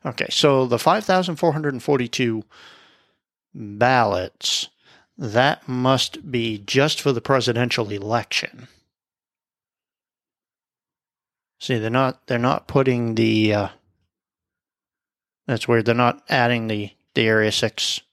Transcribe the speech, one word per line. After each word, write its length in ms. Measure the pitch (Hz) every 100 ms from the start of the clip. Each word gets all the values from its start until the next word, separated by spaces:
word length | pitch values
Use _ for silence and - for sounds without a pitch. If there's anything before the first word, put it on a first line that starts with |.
| 147
Okay, 220 | 117 -
so 360 | - 147 135 127
the 120 | 120
five 260 | - 202
thousand 320 | 208 185 180 160
four 160 | 170
hundred 220 | 151 151
and 80 | 131
forty-two 640 | - 139 120 - 123 110 - - - - _ _ _ _ _ _ _
ballots, 1160 | 147 107 104 120 127 110 92 90 _ - - - _ _ _ _ -
that 500 | 127 110 135 - -
must 640 | 127 127 135 - - 175
be 280 | 123 113 107
just 420 | 101 131 151 -
for 100 | 143
the 100 | 120
presidential 720 | - 135 120 117 120 - 107
election. 800 | 104 101 117 107 - - - - _ _ _ _ _ _ _ _ _ _ _ _ _ _ _ _ _ _ _ _ _ _ _ _ _ _ _ _ _
See, 200 | - 120
they're 120 | 110
not, 380 | 123 131 - -
they're 100 | 123
not 300 | 123 - -
putting 480 | 143 131 123 117 110
the, 360 | 113 110 110
uh, 160 | 104 95 - _ _ _ _ _ _ _ _ _ _ _ _ _ _ _ _ -
that's 180 | 117 -
weird. 200 | 117 110
They're 100 | 117
not 260 | 123 - -
adding 400 | 135 120 120 113
the, 240 | 107 101 _ _
the 120 | - 113
Area 240 | 110 107
six 500 | - 113 - - - _